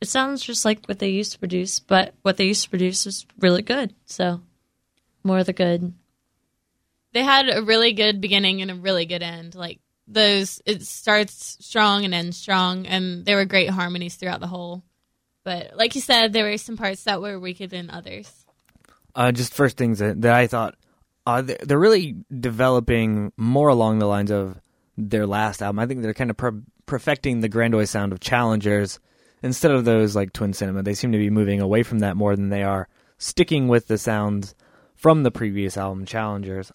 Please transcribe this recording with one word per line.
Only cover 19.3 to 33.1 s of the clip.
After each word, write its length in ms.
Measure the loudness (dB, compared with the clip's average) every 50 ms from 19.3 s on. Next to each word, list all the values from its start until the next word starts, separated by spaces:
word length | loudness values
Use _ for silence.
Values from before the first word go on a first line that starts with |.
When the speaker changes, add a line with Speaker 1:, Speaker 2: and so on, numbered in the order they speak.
Speaker 3:
just 220 | 2 0 -2 -2 0
first 240 | 2 2 2 2
things 220 | 2 0 0 2 2
that, 220 | 0 -2 0 2
that 120 | 4 4 6
I 140 | 6 4
thought, 280 | 2 0 -2 -4 -4 -6 _ _ _ _ _ _ _ _ _ -2
uh, 160 | 0 0 0
they're, 160 | 0 -2 -6 -4
they're 180 | -2 2 4 6
really 380 | 6 6 6 6 4 0 -6 -10 -12 -12 -8
developing 920 | -6 -4 -2 0 2 4 4 4 4 2 2 2 2 2 2 0 0 -2 -4 -4
more 320 | -2 0 2 4 4 6 6
along 300 | 6 6 4 4 4 2
the 80 | 2
lines 240 | 2 2 2 0 0
of 280 | 0 0 -2 -4 -8 -14 _ _ _ _ _ _ _
their 280 | -10 -6 -2 -2 0 0
last 360 | 0 0 0 -2 -2 -2 -4
album. 180 | -6 -4 -2 -2
I 60 | -2
think 160 | -4 -4 -4
they're 120 | -4 -4 -4
kind 160 | -2 -4 -4
of 80 | -4
per-, 240 | -2 -4 -4 -4 -6 -12 -18 _ _ _
perfecting 540 | -8 -8 -4 -2 -2 -2 0 0 -2 -2 0
the 100 | -2 0
Grandoy 380 | 0 0 2 2 2 2 2
sound 240 | 0 -2 -2 -2 -4
of 80 | -4 -6
Challengers 800 | -4 -2 0 0 2 2 0 2 2 2 2 2 0 -2 -6 -12 _ _ _ _ _ _ _ _
instead 300 | -6 -6 -2 2 2 4
of 140 | 4 4 4
those 300 | 4 4 4 4 2 2
like 180 | 0 -2 -2 -4
Twin 180 | -4 -4 -4 -4
Cinema. 300 | -4 -4 -4 -4 -4 -4
They 100 | -4 -4
seem 180 | -2 -2 0 0
to 40 |
be 120 | 2 2 2
moving 320 | 2 2 2 2 2 0
away 220 | 2 2 2 2 2
from 160 | 2 0 0
that 180 | 0 0 0
more 180 | 0 0 2 2
than 140 | 0 0 -2
they 140 | -2 -2 -2
are 260 | -2 -2 -4 -6 -8 _ _ _ _